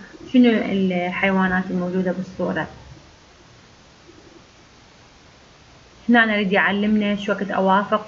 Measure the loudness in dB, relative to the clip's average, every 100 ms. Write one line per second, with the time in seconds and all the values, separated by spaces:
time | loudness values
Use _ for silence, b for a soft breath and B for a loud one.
0 | B B 0 4 6 4 0 0 0 0
1 | -2 -2 0 2 2 0 -2 -4 -2 -2
2 | -2 -4 -8 -6 -4 -4 -6 -12 -20 -20
3 | -20 -20 -20 -20 -20 -20 -20 -20 -20 -20
4 | -20 -20 -20 -20 -20 -20 -20 -20 -20 -20
5 | -20 -20 -20 -20 -20 -20 -20 -20 -20 -8
6 | 2 2 4 0 0 0 0 0 0 0
7 | 0 -2 -4 -6 -4 -2 2 2 0 -4